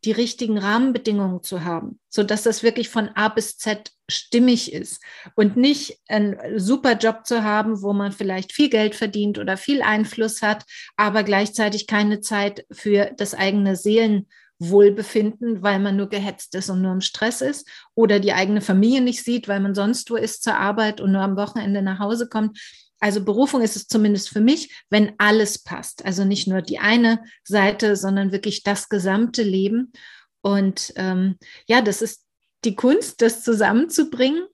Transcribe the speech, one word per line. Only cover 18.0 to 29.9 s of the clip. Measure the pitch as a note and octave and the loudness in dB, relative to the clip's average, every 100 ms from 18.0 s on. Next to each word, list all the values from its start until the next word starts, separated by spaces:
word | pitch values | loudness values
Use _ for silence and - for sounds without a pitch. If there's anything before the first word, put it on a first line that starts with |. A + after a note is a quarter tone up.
| A3 G#3 | 4 4
die | G3 | 2
eigene | - F#3+ G#3 | 0 0 0
Familie | - F#3+ A3 C4 | 2 4 4 4
nicht | B3 A#3+ | 0 -2
sieht, | - A#3+ G#3+ | -4 -4 -2
weil | G3 | -2
man | G3 | -2
sonst | G3 G3+ B3+ - | 0 0 -2 -4
wo | A#3 | -4
ist | A3 - | -4 -4
zur | - - | -4 -2
Arbeit | G3 G#3 G#3+ G#3+ | 0 0 -2 0
und | G3 | 0
nur | F#3+ | 0
am | G3 F#3+ | 0 -2
Wochenende | G#3 A#3 G#3 G3 | -4 -6 -4 -2
nach | G3 F#3+ | -2 -4
Hause | G3+ A#3 A#3+ | -4 -4 -4
kommt. | A3 G#3+ G#3 - - _ _ | -2 -4 -6 -20 -20 _ _
Also | G#3 G3+ | -2 0
Berufung | G3 G3+ C#4 C4+ | 0 0 2 2
ist | A3+ | 0
es | G#3+ - | -2 -4
zumindest | A3+ G#3+ G3+ - | 2 2 2 -2
für | G#3 | 2
mich, | A3+ D#4+ - - _ | 2 2 -2 -18 _
wenn | G#3+ G#3 - | 2 2 2
alles | G#3 A3 G#3 - | 4 4 2 -4
passt. | - F3 - - | -10 -12 -12 -10
Also | F#3+ F#3 | -6 0
nicht | G3 G3 - | 0 0 -2
nur | F#3+ | -4
die | F3+ - | -4 -2
eine | G3+ A#3 A#3 A3+ - - | 2 4 4 2 -4 -20
Seite, | - G3+ G3 G3+ A3 G3 | -2 2 2 2 0 0
sondern | F#3+ G3 G3 | 0 0 0
wirklich | G3 G#3 G3 | -2 -6 -4
das | G3+ G3+ - | -4 -4 -2
gesamte | G#3 F#3 G3 A#3 A#3 | -2 0 0 0 0
Leben. | G#3 F#3+ G3 A3+ B3+ | 0 0 0 -2 -4